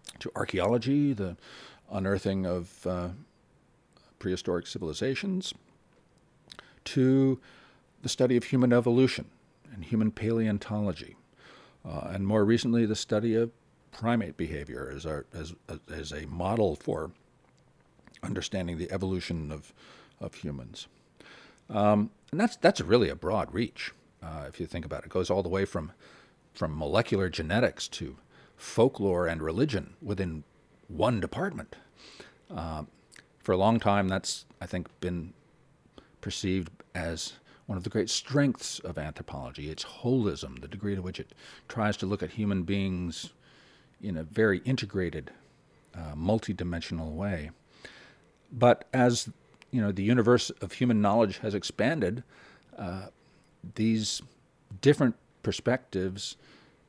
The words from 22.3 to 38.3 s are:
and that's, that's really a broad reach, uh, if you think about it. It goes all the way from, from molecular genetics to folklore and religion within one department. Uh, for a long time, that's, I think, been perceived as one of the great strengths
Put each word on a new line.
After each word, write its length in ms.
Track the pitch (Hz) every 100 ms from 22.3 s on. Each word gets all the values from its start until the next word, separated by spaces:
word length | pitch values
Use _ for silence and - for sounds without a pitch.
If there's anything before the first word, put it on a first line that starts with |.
and 100 | 156
that's, 140 | 226 -
that's 260 | 165 202
really 280 | 78 117 92
a 60 | 69
broad 380 | - 104 71
reach, 400 | - 117 - - - _ _
uh, 220 | 82 73 69
if 120 | -
you 60 | 85
think 200 | 87 78
about 180 | 69
it. 20 | -
It 60 |
goes 180 | 92 92
all 140 | 98
the 60 | 90
way 160 | 95 98
from, 260 | 87 78 - - - - _ _ -
from 200 | 82 76
molecular 540 | 76 92 123 101 92
genetics 580 | - 78 101 120 - -
to 280 | - 69 65 _ - - _
folklore 720 | - - 117 - 101 87 87
and 120 | 82
religion 540 | 78 85 135 104 - -
within 420 | - 98 92 78 - _ _ _ _
one 320 | 80 107 117
department. 560 | 95 - 190 160 - - - _ - - - _ _
Uh, 320 | 160 82 78 76 _ _ - - _
for 140 | -
a 60 | 92
long 220 | 98 117
time, 280 | 110 101 95
that's, 380 | 95 - - - -
I 60 | 92
think, 220 | 92 85 _
been 340 | 90 87 82 - _ _ _ _ _ - _ _
perceived 520 | - - 98 95 85 - - 92
as 380 | 82 82 - - _ - -
one 100 | 95
of 60 |
the 80 | 92
great 180 | 110 104
strengths 680 | - -